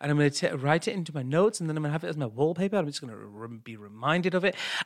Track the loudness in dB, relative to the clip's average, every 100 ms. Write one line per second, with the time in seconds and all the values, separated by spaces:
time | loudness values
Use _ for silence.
0 | 0 4 4 4 0 0 2 2 2 -4
1 | -4 -4 0 4 4 2 -2 -2 0 -2
2 | -2 -4 -4 0 0 2 0 0 -2 -4
3 | -10 -14 -14 -12 -12 -12 -14 -14 -14 -4
4 | 2 2 4 2 2 0 -4 -2